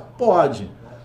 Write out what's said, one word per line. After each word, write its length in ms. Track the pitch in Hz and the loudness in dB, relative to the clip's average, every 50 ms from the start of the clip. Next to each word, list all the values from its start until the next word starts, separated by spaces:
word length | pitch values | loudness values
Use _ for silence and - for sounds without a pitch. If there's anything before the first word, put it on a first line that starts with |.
| - - - | -10 -14 -8
pode, 540 | - 247 226 185 175 151 139 120 98 101 95 - - - - - - | -2 0 2 2 2 2 0 -2 -6 -12 -14 -16 -20 -20 -20 -20 -20